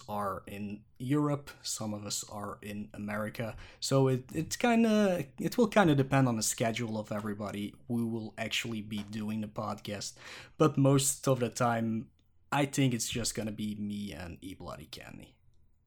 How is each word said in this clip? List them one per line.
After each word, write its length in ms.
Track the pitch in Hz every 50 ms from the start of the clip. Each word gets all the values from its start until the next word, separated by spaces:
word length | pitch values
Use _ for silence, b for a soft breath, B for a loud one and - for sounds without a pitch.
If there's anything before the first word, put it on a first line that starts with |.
| - -
are 340 | 104 104 101 98 95 - -
in 360 | - 101 101 104 101 104 - - _ _
Europe, 520 | - 131 127 147 151 147 147 143 139 139 - - -
some 320 | - - - - 113 107 104
of 120 | 104 104
us 200 | 104 - - - -
are 280 | 107 104 101 101 - -
in 280 | 101 104 104 104 101 - -
America. 600 | 107 104 104 104 107 107 110 - - 117 110 - B B B B B
So 300 | - - 135 135 135 131
it, 160 | 131 127 - - -
it's 240 | 160 165 - -
kinda, 640 | - - 240 233 226 233 220 214 214 208 190 180 180 - - - -
it 180 | 214 - -
will 120 | - 233 208
kinda 260 | - 214 196 160 147
depend 320 | 135 131 - 139 135 135
on 80 | 123 117
the 80 | 110 107
schedule 560 | - - - 123 113 110 120 120 110 110 110
of 140 | 107 - 110
everybody 640 | 104 107 107 101 104 107 95 98 104 104 101 - - -
who 200 | - 120 117 117
will 260 | 113 113 113 110 110 -
actually 440 | - 110 110 - - - 117 113 107
be 240 | 104 107 110 104 101 101
doing 300 | 110 110 107 107 110 110
the 80 | 107
podcast. 680 | 104 - - 107 104 104 104 - 104 101 98 - - - B B B B B B B B
But 200 | - 156 151 147
most 480 | 143 135 135 139 135 135 - - - -
of 140 | 139 131 120
the 80 | 120
time, 640 | 110 - - 123 120 113 113 113 113 113 110 - - _ _ _ _ _ _ _ _
I 140 | 131 143 147
think 280 | 139 - 147 135 127 117
it's 140 | 113 -
just 280 | - - 120 110 - -
gonna 180 | 117 107 110 104
be 220 | 110 107 107 104
me 360 | 104 104 101 104 104 104 98
and 260 | - 73 87 85 85 -
E 120 | - 95 -
Bloody 340 | - 87 78 - - -
Candy. 500 | - - - - - - - - - _ _ _ - _ - _ _ _ _ _